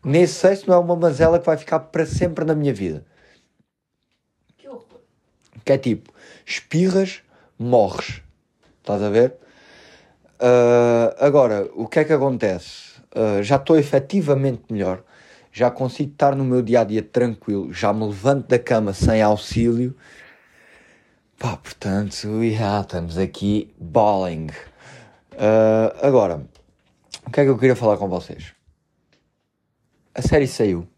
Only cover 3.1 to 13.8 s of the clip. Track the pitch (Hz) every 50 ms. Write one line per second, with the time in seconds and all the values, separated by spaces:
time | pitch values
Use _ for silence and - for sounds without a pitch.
3.1 | _ _ _ _ _ _ _ _ _ _ _ _ _ _ _ _ _ _ _ _
4.1 | _ _ _ _ _ _ _ _ _ _ _ 277 262 233 _ _ _ - _ _
5.1 | _ _ _ _ _ _ _ _ _ 117 _ - 139 135 - 127 107 104 - _
6.1 | _ _ - - - - _ - - - - _ - 160 180 190 180 190 196 185
7.1 | - - _ _ _ _ _ _ _ _ 117 120 123 117 104 92 - - - -
8.1 | - - - - _ _ _ _ _ _ _ _ _ _ _ - 104 98 104 104
9.1 | 101 113 123 135 - - _ _ _ _ _ _ - - - - - _ _ _
10.1 | _ _ _ _ _ _ 123 123 123 123 120 120 120 120 120 120 117 117 117 113
11.1 | - - 135 143 139 147 131 117 107 104 95 - - 90 117 - - 165 156 151
12.1 | 156 139 135 139 127 113 - 101 92 87 - - - - - - - - _ _
13.1 | - 113 110 107 104 101 104 104 143 - - - 165 156